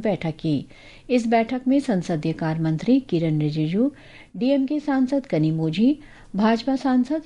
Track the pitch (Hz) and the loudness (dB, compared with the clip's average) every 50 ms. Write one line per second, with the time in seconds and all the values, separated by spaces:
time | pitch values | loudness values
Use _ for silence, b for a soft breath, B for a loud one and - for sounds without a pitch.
0 | 214 220 190 - - 160 156 - - 165 147 131 - - B B B B B B | -2 -2 -2 -2 -4 -6 -6 -4 -2 -2 -2 -2 -4 -8 B B B B B B
1 | B B 247 254 226 226 233 226 226 226 262 254 254 254 269 285 277 - 208 180 | B B 0 0 2 2 2 2 2 0 -4 -4 0 2 2 2 2 0 0 0
2 | 160 - 175 156 151 160 160 - 165 160 160 165 160 160 160 156 - 233 254 277 | 0 -2 -2 -2 -2 -2 -4 -2 -2 -4 -2 -2 -2 -2 -2 0 2 2 2 2
3 | - - 180 165 165 160 156 151 151 151 151 156 156 156 175 208 247 285 294 B | 2 0 -2 0 0 0 0 0 0 -2 -2 -2 -2 0 0 0 0 0 -2 B
4 | B B B B B B B 185 233 262 285 277 269 254 302 302 294 294 269 269 | B B B B B B B -4 0 0 2 0 0 0 -2 -4 -2 -2 0 0
5 | 262 254 285 277 269 - - 156 156 156 160 160 160 160 160 185 226 262 302 - | 0 0 0 -2 -2 -2 0 0 2 2 0 0 -2 -2 0 2 2 2 2 0
6 | B B B B B B B 190 220 220 233 226 - 269 269 269 - 269 254 254 | B B B B B B B 0 2 2 2 2 0 -2 -2 0 0 2 2 2
7 | 240 - 302 320 311 | 2 0 -2 -4 -2